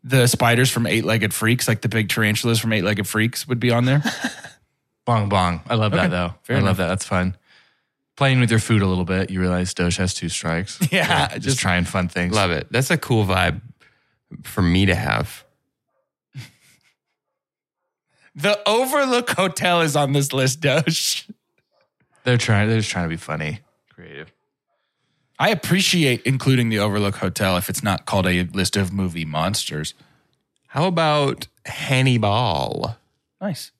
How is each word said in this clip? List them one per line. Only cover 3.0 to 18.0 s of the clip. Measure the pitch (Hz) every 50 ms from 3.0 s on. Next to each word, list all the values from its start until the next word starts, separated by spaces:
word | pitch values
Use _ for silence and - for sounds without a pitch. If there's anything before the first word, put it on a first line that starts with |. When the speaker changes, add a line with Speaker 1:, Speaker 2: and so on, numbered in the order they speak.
| 101 -
Speaker 1:
Freaks | - 110 110 123 - - - -
would | 127 120
be | 113 120
on | 117 117 123
there. | 127 135 147 147 233 - - - 240 - - - - -
<laughs> | _ _ _ _ _ _ _ _ _ _
Speaker 2:
Bong | - 117 110 104 101
Bong. | 101 95 92 90 87 80 - -
I | 117
love | 113 107 107
Speaker 1:
Okay. | 101 92
Speaker 2:
that, | 90 90
though. | 87 87 87 87 - _
Speaker 1:
Fair | _ - 123
Speaker 2:
I | 101
Speaker 1:
enough. | 98 95
Speaker 2:
love | 95
that. | 90 90 85
That's | 92 95 -
fun. | - 98 90 90 92 95 _ _ _ _ - _ _ _ _ _ _ _ _ _ _ _
Playing | - 139 135 131 127
with | 123 107
your | 113 107
food | - - 113 104
a | 101
little | 95 92 90 90
bit, | 82 92 92 95 -
you | 95 92
realize | 92 90 90 90 90 90 -
Doge | - 87 87 87
has | - 92 92 -
two | - 90 82
strikes. | - - - 82 82 82 95 - - - 185
Speaker 1:
<laughs> | -
Yeah, | 180 185 156 - 175 143 147 - -
Speaker 2:
Just | -
Speaker 1:
just | - 135 135 127
Speaker 2:
trying | - 92 90 90 87
fun | - - 95 90 85
things. | - 87 87 90 104
Speaker 3:
Love | 107 98 90
it. | 85 73 - -
That's | - 120 135 -
a | 180 147
cool | - - 123 110 104
vibe | 95 92 92 90 85 73 - - - - _ _ _ _ _ _ _ _ _ _ _ - - -
for | - - 107
me | 92 85 87 92 101
to | 98 90
have. | 98 110 67 53 55 - - - - _ _ _ _ _ _ _ _ _ _ _ _ _ _ _ _ _ _ _ 139 117 - _ _ _ _ _ _ _ _ _ _ _ _ _ _ _ _ _ _ _ _ _ _ _ _ _ _ _ _ _ _